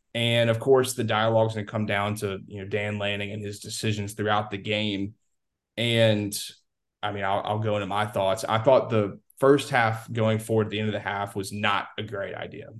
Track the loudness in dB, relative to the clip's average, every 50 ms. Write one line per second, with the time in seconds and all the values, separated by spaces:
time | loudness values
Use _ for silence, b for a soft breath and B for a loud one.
0 | _ _ _ -2 0 2 4 4 4 4 2 0 4 6 6 6 6 2 -2 -2
1 | -2 0 2 2 2 4 4 4 2 2 0 -4 -8 -4 -4 -4 -2 0 0 0
2 | 0 -2 -2 -2 -4 -4 -6 -6 -10 -12 -12 -12 -10 -6 -4 -4 -4 -2 -4 -4
3 | -4 -4 -4 -4 -6 -8 -8 -8 -10 -10 -10 -12 -12 -12 -10 -4 -2 -2 -2 -2
4 | -4 -8 -6 -4 0 0 2 0 0 -2 -8 -10 -6 -4 -2 -2 -2 -2 -2 -4
5 | -4 -6 -8 _ _ _ _ _ _ _ _ _ _ _ _ -4 -2 2 4 4
6 | 6 6 4 2 0 -4 -4 -6 -10 -10 -14 _ _ _ _ _ _ _ _ _
7 | -8 -6 -6 -4 -2 0 0 0 0 -2 -2 -2 0 0 0 -2 -2 -2 -2 -2
8 | -2 -2 0 0 0 2 0 0 0 0 0 2 6 6 6 6 6 4 2 2
9 | 2 0 -2 -8 _ _ _ 2 6 6 6 6 4 2 2 4 4 4 2 -2
10 | -8 -8 -4 0 2 2 2 0 0 0 2 2 2 0 0 -2 -2 -2 -2 -2
11 | -4 -4 -4 -2 -4 -4 -4 -6 -8 -6 -8 -2 0 0 0 0 -2 -6 -10 -10
12 | -10 -8 -8 -8 -8 -8 -8 -10 -10 -12 -12 -14 -16 -16 -18 -16